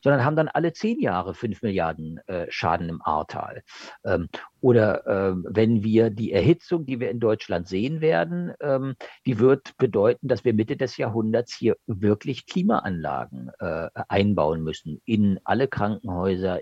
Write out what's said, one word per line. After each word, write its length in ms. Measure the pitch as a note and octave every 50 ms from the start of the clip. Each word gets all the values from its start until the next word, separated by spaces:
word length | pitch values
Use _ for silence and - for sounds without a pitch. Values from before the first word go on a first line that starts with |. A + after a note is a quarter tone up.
| -
sondern 220 | C#3 C#3+ C3+ A#2+
haben 120 | D3 D#3
dann 120 | D#3+ D#3 D3
alle 240 | - D3 D#3+ E3+ -
zehn 280 | - - G#3+ A#3 D#4
Jahre 340 | C4 A2+ F2+ F2+ E2+ F#2+ F2+
fünf 260 | - - A2 F#2+ -
Milliarden, 580 | - G#2+ F#2+ F#2 E2 D#2+ D#2+ D#2+ D#2 D#2 D#2+ - - -
äh, 180 | F#2 F2 E2 -
Schaden 400 | - - - E2+ E2 E2+ F2 E2
im 140 | E2+ D#2+ -
Ahrtal. 600 | E2 D#2 D#2 D#2 - - - - - - - - - - - - - - - -
Ähm, 240 | G#2+ F#2 E2+ E2+ - - - - - _ _ -
oder, 440 | B2+ A#2+ A#2 G#2+ G#2 F#2 - -
ähm, 400 | B2 G#2 F#2+ G2 F#2+ F#2 F#2 E2+ -
wenn 360 | F2+ G#2+ A2 A2 A#2 G#2+ G2
wir 240 | A2 G#2+ A2 A2+ A#2
die 240 | G#2 A2 A2 - -
Erhitzung, 540 | G2 F#2+ C3 E3+ - - - F3+ E3+ D3+
die 120 | C3 C3+ A#2
wir 120 | B2 -
in 100 | - A#2+
Deutschland 480 | A#2 A2 A2 A2 - - G2 F2 F2+ -
sehen 320 | F#2 F#2+ A2+ C3+ D#3+ D#3+
werden, 540 | D#3 D#3 E3 E3 E3+ E3 F3 F3 F3 F3 - -
ähm, 340 | D3+ D3 C3+ C3 C3+ C3+ B2+ - - - - - -
die 120 | C3 A#2+ G#2+
wird 380 | A#2+ C3 C#3 C#3 - - -
bedeuten, 520 | - C3 A#2 F#2+ G#2+ G2 A#2 - - - C3+
dass 160 | B2 A2+ -
wir 100 | B2+ A2+
Mitte 220 | G#2+ A2 - C#3+
des 200 | C3+ C3+ B2 -
Jahrhunderts 580 | - C#3 A#2 G#2 A#2 A2 A2 A2 A#2 A#2+ - -
hier 220 | - - A2+ - - _
wirklich 600 | - G#2+ F#2 G#2+ G#2 G#2 G#2 - - - - -
Klimaanlagen, 1040 | - - F#3 F3+ G#3 - - - - F2+ E2 D#2 D2 C#2 C2 A#1+ - C2+ C2 B1 - - -
äh, 320 | - F2 D#2+ D#2+ E2 - - - - -
einbauen 540 | - G2 G2+ G#2 G2+ E2+ D2+ D2+ E2 D#2+ D#2+
müssen 400 | D#2 D2 - - D#2 D2+ - _
in 340 | - A2+ G#2+ G#2 G2+ F#2+ - -
alle 240 | - G2+ A2+ C#3 C3+
Krankenhäuser, 920 | - - G#2 G#2 G#2+ G2 - G#2 F2+ F2 F2+ G2 F#2+ F2+ F#2+ F#2 F2+ E2+